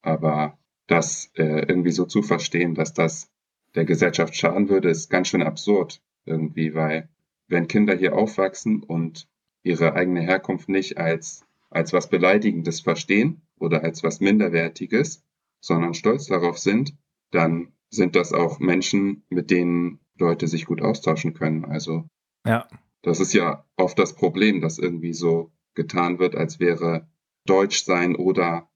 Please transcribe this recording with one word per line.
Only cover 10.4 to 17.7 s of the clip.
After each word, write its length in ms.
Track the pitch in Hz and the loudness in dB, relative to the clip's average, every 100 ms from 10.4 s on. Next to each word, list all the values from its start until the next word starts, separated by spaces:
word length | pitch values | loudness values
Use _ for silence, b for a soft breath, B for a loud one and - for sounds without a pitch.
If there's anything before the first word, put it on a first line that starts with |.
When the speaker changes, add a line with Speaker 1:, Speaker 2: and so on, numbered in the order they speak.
| - 92 - | -2 -6 -2
Speaker 1:
nicht 300 | 95 92 - | -2 -2 -4
als, 460 | 82 80 - - _ _ _ | -2 -2 -6 -18 _ _ _
als 220 | 82 80 | -4 0
was 160 | 85 - | -2 0
Beleidigendes 680 | 90 90 104 107 85 85 82 | 2 4 4 2 -2 -4 -4
verstehen 600 | - 82 - 101 135 165 _ _ | -2 -4 0 2 2 -2 _ _
oder 240 | 85 80 | -2 0
als 200 | 82 - | -2 -4
was 180 | 82 - | -4 0
Minderwertiges, 1040 | 98 107 92 82 82 - - 113 156 - _ _ _ _ | 2 4 2 0 -2 -6 -2 -2 -2 -6 _ _ _ _
sondern 340 | - 85 85 | -2 0 0
stolz 320 | 82 104 143 - | 0 0 0 0
darauf 320 | 92 87 85 | 0 0 0
sind, 360 | - 107 143 - _ _ _ | 0 0 -2 -8 _ _ _
dann 420 | 87 82 82 87 | 0 0 0 -6